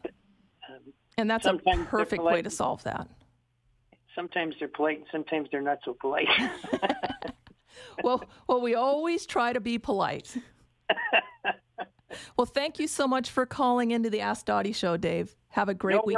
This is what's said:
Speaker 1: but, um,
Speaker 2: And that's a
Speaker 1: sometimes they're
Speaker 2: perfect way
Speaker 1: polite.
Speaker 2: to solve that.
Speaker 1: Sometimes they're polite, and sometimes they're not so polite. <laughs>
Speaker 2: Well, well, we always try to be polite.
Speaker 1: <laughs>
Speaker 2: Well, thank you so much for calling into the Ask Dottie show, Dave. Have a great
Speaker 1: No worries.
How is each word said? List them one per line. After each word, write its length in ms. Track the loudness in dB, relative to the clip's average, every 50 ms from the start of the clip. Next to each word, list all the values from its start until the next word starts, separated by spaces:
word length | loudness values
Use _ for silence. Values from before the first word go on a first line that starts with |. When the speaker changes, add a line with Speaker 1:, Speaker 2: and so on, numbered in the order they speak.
Speaker 1:
but, 100 | -10 -14 -14 _ _ _ _ _ _ _ _ _ -20 -20
um, 240 | -20 -20 -20 -20 -20 _ _ _ _ -2
Speaker 2:
And 120 | 0 2
that's 160 | 2 2 4
a 40 | 2
Speaker 1:
sometimes 300 | 2 4 4 2 2 2
they're 60 | 2 0
Speaker 2:
perfect 360 | 0 0 0 0 0 0 2
way 80 | 4
Speaker 1:
polite. 120 | 4 2 2
Speaker 2:
to 60 | -2
solve 320 | -4 -2 -2 -2 -2 -2 -4
that. 260 | -6 -6 -6 -6 -10 -14 -20 _ _ _ _ _ _ _ _ _ _ _ _ _ _ _ _ _ _ -10
Speaker 1:
Sometimes 400 | -8 -8 -4 -2 -2 -2 -2 -4 -6
they're 100 | -8 -6
polite, 300 | -2 0 0 0 0 -2
and 80 | -6 -6
sometimes 380 | -6 -6 -4 -2 -2 -2 -2 -2
they're 80 | -2 -2
not 180 | 0 0 -2 -2 -4
so 100 | -6 -6
polite. 360 | -4 -2 -2 0 2 2 2 2
<laughs> 60 | 2 2 -2 -4 -6 -6 -4 -2 0 0 0 0 -2 -4 -6 -6 -6 -10 -12 -12 _ _ -20 -20 _ _ _ -20 -20 -20 -12 -6 -2 0
Speaker 2:
Well, 200 | 0 0 0 -2 -8 -18 -10 -2 0
well, 140 | 0 2
we 140 | 2 2 2
always 500 | 2 4 4 2 2 2 0 0 -2 -2
try 280 | -2 0 2 2 2 0
to 60 | 0
be 180 | -2 -2 -2 -2
polite. 580 | -2 0 0 2 0 0 -2 -4 -8 -10 -10 -10 -12 -12 _ _ _ _ _ _ _ 0
Speaker 1:
<laughs> 60 | 0 0 0 0 0 0 0 -2 -8 -6 -4 -4 -4 -4 _ _ _ -14 -14 -14 _ _ _ -16 -16 -16 -16 -4 -2 0
Speaker 2:
Well, 80 | 0 0
thank 320 | 0 0 -2 0 -2 -4
you 80 | -4 -2
so 200 | 0 0 2 2
much 220 | 2 0 0 0
for 160 | -2 -2 -2
calling 460 | 0 0 2 4 4 4 4 2 2
into 180 | 2 0 0 0
the 120 | 0 0
Ask 240 | 0 -2 -2 -2 -2 0
Dottie 260 | 0 0 0 0 -2
show, 240 | 0 0 0 0 0
Dave. 380 | 0 0 0 -2 -2 -6 -10 _ _ _
Have 200 | -2 0 0 0
a 60 | 0
great 200 | 0 2 2 4 4
Speaker 1:
No 60 | 4
worries. 120 | 2 2